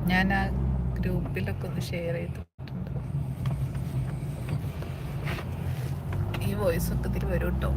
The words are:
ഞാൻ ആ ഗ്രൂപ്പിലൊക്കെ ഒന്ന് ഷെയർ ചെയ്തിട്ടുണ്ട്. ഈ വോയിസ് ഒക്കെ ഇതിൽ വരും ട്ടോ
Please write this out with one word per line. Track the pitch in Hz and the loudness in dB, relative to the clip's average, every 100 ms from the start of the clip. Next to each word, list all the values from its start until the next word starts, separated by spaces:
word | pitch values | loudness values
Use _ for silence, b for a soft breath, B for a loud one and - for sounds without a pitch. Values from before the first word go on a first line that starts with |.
| 180 | 6
ഞാൻ | 185 190 | 6 6
ആ | 196 190 190 - - - - | 4 2 2 2 2 2 0
ഗ്രൂപ്പിലൊക്കെ | 185 180 - 185 196 - 185 | 2 2 0 0 0 -2 -2
ഒന്ന് | - - | -2 -2
ഷെയർ | - 170 - | -2 -2 -2
ചെയ്തിട്ടുണ്ട്. | - - - - - - - - - - - - - - - - - - - - - - - - - - - - - - - - - - - - - - - - - - 202 | -2 -6 -10 -12 -8 -6 -4 -4 -2 -2 -2 -2 -2 0 -2 -2 -2 -2 -2 -2 -4 -4 -2 -2 -2 -4 -6 -6 -6 -4 -2 -2 -4 -4 -2 -2 -2 -2 -2 0 0 2 0
ഈ | 202 | 4
വോയിസ് | 196 165 175 | 4 4 2
ഒക്കെ | 175 196 | 2 0
ഇതിൽ | - - | 0 2
വരും | 175 170 180 | 2 2 2
ട്ടോ | 139 | 2